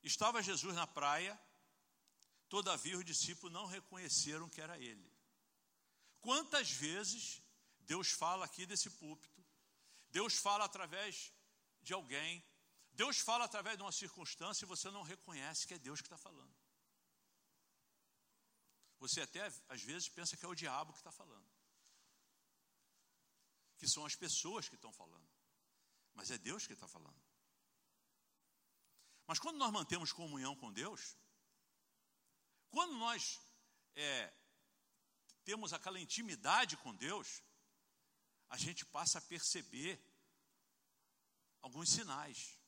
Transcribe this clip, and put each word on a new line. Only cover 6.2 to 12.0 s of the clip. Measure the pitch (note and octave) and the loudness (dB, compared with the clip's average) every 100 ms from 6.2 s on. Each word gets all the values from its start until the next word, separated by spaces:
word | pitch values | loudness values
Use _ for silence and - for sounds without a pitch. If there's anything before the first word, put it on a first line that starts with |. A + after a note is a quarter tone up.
Quantas | - C4 C#4 C#4+ A3+ | 4 4 6 2 2
vezes | C3 D3 F3+ G#3 A3+ - - - _ _ _ | 0 0 0 -2 -2 -4 -8 -12 _ _ _
Deus | - E3+ F3+ | -4 0 2
fala | - D#3+ F#3 F3+ | 2 4 2 0
aqui | - F3+ | -4 -4
desse | G3 - | 0 0
púlpito, | - D3+ D#3 - - - _ _ _ - - - | -4 -12 -12 -16 -20 -20 _ _ _ -20 -20 -2
Deus | F3 A3 | 2 4
fala | - G3+ G#3 | 4 4 6
através | G3+ F#3+ E3+ F3+ G#3 - - - _ _ _ _ | 4 0 -4 -2 -2 -4 -8 -12 _ _ _ _
de | - | -4
alguém, | F#3 | -4